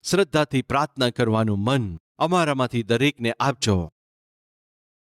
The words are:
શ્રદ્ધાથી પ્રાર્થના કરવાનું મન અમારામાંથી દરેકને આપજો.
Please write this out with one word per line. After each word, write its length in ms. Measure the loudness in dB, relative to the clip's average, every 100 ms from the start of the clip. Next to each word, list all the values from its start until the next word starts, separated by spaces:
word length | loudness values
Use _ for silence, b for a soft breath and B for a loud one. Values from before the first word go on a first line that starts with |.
શ્રદ્ધાથી 580 | -2 0 0 0 0 -2
પ્રાર્થના 480 | 0 -2 -2 -2 -2
કરવાનું 480 | 0 0 2 0 0
મન 400 | 0 0 -2 -10 _ -4
અમારામાંથી 640 | 0 2 2 0 -2 -2
દરેકને 500 | 0 0 0 0 -4
આપજો. 580 | 0 -2 0 0 0 -2 _ _ _ _ _ _ _ _ _ _ _